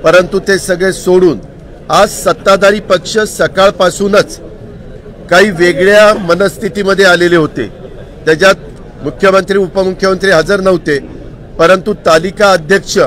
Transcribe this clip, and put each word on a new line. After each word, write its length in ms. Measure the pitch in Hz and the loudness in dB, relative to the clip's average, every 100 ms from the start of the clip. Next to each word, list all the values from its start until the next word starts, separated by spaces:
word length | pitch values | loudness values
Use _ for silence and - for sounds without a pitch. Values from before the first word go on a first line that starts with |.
परंतु 360 | 160 175 180 190 | 4 2 2 -4
ते 180 | 190 190 | -2 -2
सगळे 360 | - 175 190 | -2 -2 -2
सोडून 460 | 175 - 180 180 117 - - - - - | -2 2 4 4 0 -8 -20 -20 -20 -2
आज 200 | 160 202 | 0 0
सत्ताधारी 720 | - 190 - 208 196 196 208 | 0 -4 -2 0 2 2 0
पक्ष 380 | 208 180 - 214 | -2 -2 -2 -4
सकाळपासूनच 1200 | 214 - 160 185 196 196 180 170 196 202 151 - - - - - - - - - - | -4 -2 -2 2 0 2 -2 0 0 2 0 -8 -18 -20 -20 -18 -18 -18 -20 -20 -2
काही 220 | 175 214 | 2 2
वेगळ्या 640 | 165 175 170 190 208 214 | 2 0 2 4 6 4
मनस्थितीमध्ये 920 | 214 175 175 196 - 202 208 196 190 196 | 2 -2 0 0 -2 -8 -4 -2 2 2
आलेले 300 | 175 175 170 | 4 2 2
होते. 320 | 151 - 104 - - - - - - | 0 -4 -10 -10 -18 -18 -18 -8 -2
त्याच्यात 300 | 156 190 190 - - - - | 2 2 2 -4 -18 -20 -12
मुख्यमंत्री, 540 | 143 - 196 190 190 196 | -12 -2 2 2 0 -2
उपमुख्यमंत्री 720 | 185 190 190 185 190 185 190 | -2 -2 -4 -2 -2 0 2
हजर 300 | 170 160 202 | 0 2 0
नव्हते, 400 | 190 180 - 143 - - - - - - | 2 0 0 -4 -4 -16 -18 -18 -18 0
परंतु 340 | 165 190 196 | 2 2 0
तालिका 580 | 202 190 160 180 190 202 | -4 0 0 0 0 2
अध्यक्ष 460 | 185 151 190 190 196 | 2 0 -2 0 -2